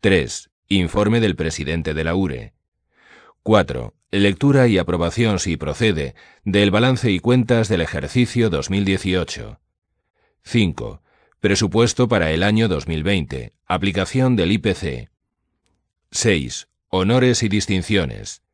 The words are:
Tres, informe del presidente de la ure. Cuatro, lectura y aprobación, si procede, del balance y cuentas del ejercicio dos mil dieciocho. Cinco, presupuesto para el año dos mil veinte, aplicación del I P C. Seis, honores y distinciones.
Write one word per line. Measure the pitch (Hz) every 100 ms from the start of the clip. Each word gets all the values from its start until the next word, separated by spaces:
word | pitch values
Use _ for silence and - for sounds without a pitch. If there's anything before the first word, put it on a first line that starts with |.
Tres, | 107 92 65 - - _ _
informe | 98 87 - 104 117
del | 110
presidente | 80 80 80 73 82 78
de | 76
la | 80
ure. | 90 92 64 55 _ _ _ _ _ _ - - _
Cuatro, | - 107 90 64 57 _ _
lectura | 98 101 92 143 139 123
y | 95
aprobación, | 85 87 85 98 117 98
si | - 80
procede, | 73 73 110 80 69 - - _
del | - 101 101
balance | 101 123 127 123
y | 92
cuentas | 117 127 117 120 104
del | 98
ejercicio | 80 - 73 127 120 120 113
dos | 78 -
mil | 95
dieciocho. | 98 92 95 92 82 - 55 - _ _ _ _ _ _ _ _
Cinco, | - 120 98 - 55 50 _ _ _ _
presupuesto | 101 98 104 101 117 - 120
para | 107 80
el | 80
año | 98 110 113
dos | 82 76
mil | 80
veinte, | 78 101 73 67 58 _ _
aplicación | 87 98 92 95 131 127 120
del | 87
I | 104
P | -
C. | 92 85 62 58 _ _ _ _ _ _ _ _ _ _
Seis, | - 117 90 64 - - _ _
honores | 92 95 123 127 120
y | 110
distinciones. | 104 98 95 85 101 76 53 52 - _